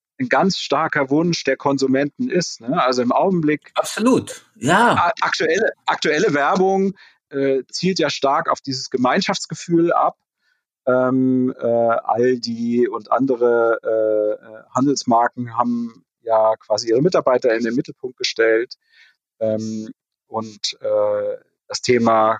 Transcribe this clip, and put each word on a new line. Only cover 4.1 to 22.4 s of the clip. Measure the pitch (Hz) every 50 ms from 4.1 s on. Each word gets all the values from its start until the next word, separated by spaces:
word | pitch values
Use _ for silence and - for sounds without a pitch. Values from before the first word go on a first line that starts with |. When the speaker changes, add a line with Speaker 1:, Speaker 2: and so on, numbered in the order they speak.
| 247 - 104 - - - _ _ _
Speaker 2:
ja. | 107 107 135 175 208 240 233 156
Speaker 1:
a-, | - 170 175 - -
aktuelle, | - 160 - - 175 156 165 196 - - - _ _
aktuelle | - 151 - - 165 147 151 - 202 143
Werbung, | 147 139 156 190 196 190 190 190 196 196 196 190 - - - _ _ _ _
äh, | - 139 135 135 135 135 127 -
zielt | - - 165 185 190 175
ja | 156 143
stark | - - - 135 143 160 160 -
auf | - -
dieses | - 135 131 131 - -
Gemeinschaftsgefühl | - 123 123 123 143 185 185 - 185 - - - 160 - - - 170 165 170 170
ab. | - - 143 160 - _ _ _ _ _ _ _ _ _ _ _ _ _ _
Ähm, | 127 127 127 127 127 131 131 131 127 131 127 127 127 131 -
äh, | -
Aldi | 117 117 117 117 117 113 - - - 107 113 123 127 127 120 117 117 117 117 117 117 120 120 120
und | 104 107 113 104 110
andere, | 113 117 135 135 127 117 120 120 120 117 117 117 113 - -
äh, | 113 110 110 110 107 107 107 104 107 107 - -
äh, | 113 110 110 - _ -
Handelsmarken | 127 135 143 135 - - 123 117 117 120 117 - 127 123 120 113
haben | 117 120 120 120 120 120 117 113 - _ _ _ _
ja | 113 113 113 110 110 110 110
quasi | - - - 107 107 120 117
ihre | 110 127
Mitarbeiter | 151 180 - 165 139 135 127 127 - 123 110
in | 113 120
den | 113 117
Mittelpunkt | 135 - - 139 _ - 127 -
gestellt. | _ 127 - - - 113 113 110 113 123 - - _ _ _ _ _ - _ _ _ _ _ _ _
Ähm, | 113 110 107 107 110 110 110 107 110 110 - _ _ _ _ _ _
und, | _ 113 113 110 110 107 104 - - - -
äh, | - 107 107 104 104 104 104 104 104 104 104 107 _ _ _ _ _
das | - 107 -
Thema | - - 123 120 117 117 113 110 110 110 113 -